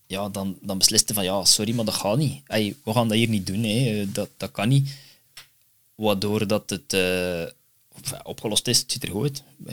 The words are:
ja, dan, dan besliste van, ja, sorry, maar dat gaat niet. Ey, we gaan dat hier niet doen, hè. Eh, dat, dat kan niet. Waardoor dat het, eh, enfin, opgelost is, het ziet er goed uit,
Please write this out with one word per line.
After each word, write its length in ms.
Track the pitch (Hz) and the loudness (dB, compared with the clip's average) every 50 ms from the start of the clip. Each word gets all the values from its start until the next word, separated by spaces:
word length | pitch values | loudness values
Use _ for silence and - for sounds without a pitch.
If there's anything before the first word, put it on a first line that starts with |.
| _ | _
ja, 220 | - 95 95 101 104 | -8 -6 -6 -4 -4
dan, 280 | 95 101 95 95 92 - - | -4 -4 -4 -4 -6 -6 -6
dan 160 | 98 95 95 | -6 0 2
besliste 360 | 92 - 107 104 - - 107 | 2 4 4 4 2 2 0
van, 100 | 104 95 | 0 0
ja, 200 | 90 95 101 90 | 2 0 2 4
sorry, 300 | - - - 107 107 117 | 4 2 4 2 0 0
maar 100 | 120 113 | 0 0
dat 100 | 107 - | -2 -2
gaat 240 | - - 98 107 131 | -2 0 0 2 2
niet. 220 | 156 139 139 - - | 2 0 -2 -4 -6
Ey, 300 | - - 110 107 101 98 - _ | -2 0 0 0 0 -2 -4 _
we 80 | 107 107 | 0 2
gaan 160 | 120 117 113 | 2 2 4
dat 80 | 107 | 4
hier 120 | 110 117 117 | 4 4 4
niet 180 | 113 104 92 | 2 0 -2
doen, 160 | 95 95 101 117 | -2 -2 -2 0
hè. 380 | 110 104 117 135 117 107 107 | 0 0 2 2 0 0 -2
Eh, 60 | 101 98 101 | -2 -2 -4
dat, 160 | 104 98 - - | -4 -6 -6 -8
dat 140 | - - 95 - | -10 -10 -8 -4
kan 160 | - 101 117 | -2 2 4
niet. 200 | 135 139 139 - - - - - - _ _ _ _ - - _ _ _ _ _ _ _ _ _ _ | 4 4 2 2 -4 -10 -18 -20 -20 _ _ _ _ -20 -20 _ _ _ _ _ _ _ _ _ _
Waardoor 520 | - 107 107 104 95 104 104 104 107 107 | -2 0 0 2 2 0 0 0 0 0
dat 240 | 98 107 104 - - | 0 0 0 -2 -4
het, 220 | 104 95 - - - | -6 -6 -4 -2 2
eh, 480 | 95 92 92 92 90 90 90 90 85 82 | 2 2 4 2 0 0 -2 -2 -4 -6
enfin, 840 | - - _ _ _ _ _ _ _ _ - - - - - - | -8 -10 _ _ _ _ _ _ _ _ -14 -10 -10 -10 -8 -10
opgelost 420 | - - - - 117 104 101 - - | -12 -10 -6 -6 -2 -2 0 0 2
is, 100 | 120 123 | 2 0
het 140 | - - - | 0 -2 -4
ziet 100 | - - | -4 -4
er 80 | - | -2
goed 120 | 87 101 120 | 0 0 0
uit, 200 | 147 139 - - - - - - - | -2 -2 -6 -10 -18 -20 -18 -14 -10